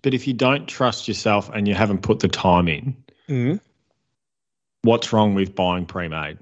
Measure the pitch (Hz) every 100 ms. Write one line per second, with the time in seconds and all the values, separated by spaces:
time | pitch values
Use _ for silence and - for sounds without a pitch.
0 | 139 127 135 123 127 139 - - 127 -
1 | - 104 113 104 - 107 101 98 107 95
2 | - 104 92 - 92 87 87 71 135 131
3 | _ _ - 131 123 202 _ _ _ _
4 | _ _ _ _ _ _ _ _ 113 117
5 | - 110 107 98 95 98 92 90 87 92
6 | 85 80 76 78